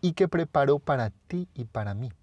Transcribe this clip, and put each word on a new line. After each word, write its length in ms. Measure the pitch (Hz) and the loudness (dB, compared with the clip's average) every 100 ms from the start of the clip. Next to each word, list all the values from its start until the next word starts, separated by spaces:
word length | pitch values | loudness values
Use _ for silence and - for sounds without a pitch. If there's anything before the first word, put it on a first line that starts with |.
y 140 | 180 | -2
que 140 | 160 185 | 2 0
preparó 500 | 175 165 156 139 147 | 2 0 2 4 2
para 320 | - 139 110 - _ | 2 0 0 -6 _
ti 180 | 180 180 | -8 -8
y 120 | - 117 | -10 -8
para 280 | 117 104 | -6 -6
mí. 160 | 101 123 90 | -6 -8 -12